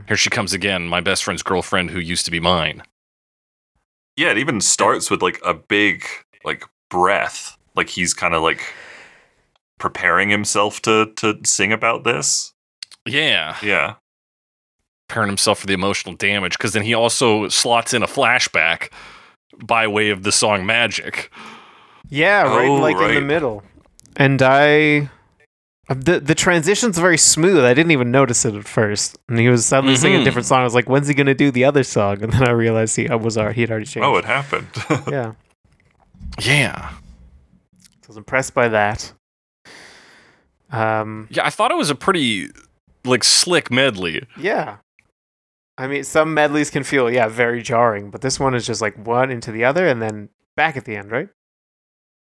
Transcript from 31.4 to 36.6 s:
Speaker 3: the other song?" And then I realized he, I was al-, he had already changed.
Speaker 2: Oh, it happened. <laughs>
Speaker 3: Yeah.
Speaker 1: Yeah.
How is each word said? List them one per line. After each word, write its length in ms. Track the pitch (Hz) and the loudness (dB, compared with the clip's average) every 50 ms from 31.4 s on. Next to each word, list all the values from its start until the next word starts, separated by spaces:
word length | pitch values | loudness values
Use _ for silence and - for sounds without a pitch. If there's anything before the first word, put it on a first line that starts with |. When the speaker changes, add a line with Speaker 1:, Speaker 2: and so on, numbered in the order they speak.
| 147 143 | 2 2
Speaker 3:
the 140 | 127 123 120 | 2 4 4
other 180 | 139 143 147 123 | 4 4 4 2
song?" 400 | - - 117 104 101 101 98 104 | 0 0 0 0 0 0 -2 -2
And 100 | 113 107 | -2 2
then 140 | 113 131 123 | 2 2 4
I 20 | |
realized 460 | 120 117 113 113 113 113 110 113 - | 2 2 2 2 2 2 0 0 -2
he, 120 | - 113 - | -2 -2 0
I 60 | 123 | -2
was 240 | 117 110 113 107 113 | -2 -2 -2 -2 -2
al-, 140 | 107 107 | -2 -2
he 100 | 107 113 | -2 -2
had 80 | 117 110 | -2 -2
already 160 | 113 110 107 | -2 -4 -6
changed. 180 | - - - - 139 | -8 -4 -2 0 2
Speaker 2:
Oh, 100 | 127 90 | 2 0
it 80 | - | 0
happened. 440 | 110 117 135 143 139 - - - - - - - - | 0 -2 -4 -2 -4 -4 -6 -6 -8 -12 -10 -4 -2
<laughs> 180 | 156 131 143 - | -2 -2 -2 -4
Speaker 3:
Yeah. 260 | 143 139 120 110 113 - _ _ _ _ _ _ _ _ _ _ _ _ _ _ _ - - - - - | -4 -4 -6 -6 -8 -14 _ _ _ _ _ _ _ _ _ _ _ _ _ _ _ -18 -16 -14 -10 -6
Speaker 1:
Yeah. 480 | - 113 143 147 | -2 0 2 2